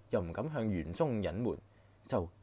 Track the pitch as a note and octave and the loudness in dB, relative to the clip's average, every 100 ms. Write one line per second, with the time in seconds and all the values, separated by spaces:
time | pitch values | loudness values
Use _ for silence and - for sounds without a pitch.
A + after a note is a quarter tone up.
0 | - A2 E2+ E2+ D3 D3+ A2 F2+ D#2 F2+ | -2 0 0 -2 -2 0 0 0 0 0
1 | D#3 A2 F2+ F#2 A#2 D2 - - - - | 2 2 0 0 -2 -2 -8 -20 -20 -18
2 | - A2+ F2 - | -2 -2 -2 -6